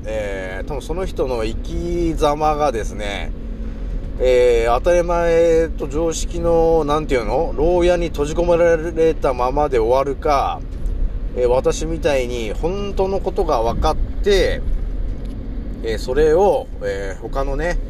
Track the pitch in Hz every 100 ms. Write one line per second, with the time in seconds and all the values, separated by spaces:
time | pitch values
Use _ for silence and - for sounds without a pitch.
0 | 104 110 104 98 92 92 - 143 - 165
1 | 190 - 139 120 110 110 - 170 170 175
2 | 165 147 151 147 156 147 147 113 98 98
3 | 104 98 78 - - - - - - -
4 | - - 127 123 123 117 117 120 151 175
5 | 175 170 170 165 170 160 160 - 151 143
6 | 165 156 - 170 170 165 165 165 147 151
7 | 147 127 107 127 170 120 160 180 175 175
8 | 170 - 147 156 175 170 170 165 165 160
9 | 160 151 151 123 127 143 147 127 110 131
10 | 139 135 151 139 98 80 - - - -
11 | - - - 120 123 127 165 160 160 165
12 | 165 139 123 123 110 - 160 202 202 190
13 | 190 196 190 180 156 127 113 110 160 160
14 | - - 202 196 127 82 - - - -
15 | - - - - - - - - 117 107
16 | 123 131 156 165 202 135 - - 101 98
17 | 98 95 113 135 135 135 170 147